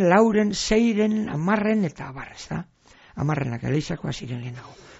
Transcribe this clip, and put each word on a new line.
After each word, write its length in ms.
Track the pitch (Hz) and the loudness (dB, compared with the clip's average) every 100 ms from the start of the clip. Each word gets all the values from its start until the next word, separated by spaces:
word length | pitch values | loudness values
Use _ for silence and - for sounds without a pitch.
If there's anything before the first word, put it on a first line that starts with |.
| 180 | 4
lauren, 460 | 185 226 208 208 | 6 6 4 2
seiren, 720 | 196 - 220 233 208 214 214 - | -2 0 2 4 2 2 0 -2
hamarren, 560 | 143 170 214 208 220 | -2 0 2 2 2
eta 240 | 175 - - | 0 -4 -12
abarren, 280 | 131 - - | -14 -16 -16
ezta? 240 | - 160 175 _ _ - - - | -8 -8 -8 _ _ -20 -16 -4
Hamarrenak, 440 | 143 156 123 117 | -2 0 -2 -4
Eleixakoa 480 | 123 143 147 160 - | -2 -2 -2 -6 -6
ziren 280 | 127 120 123 | -8 -8 -10
lehenago. 280 | 123 123 - - - | -10 -12 -16 -20 -20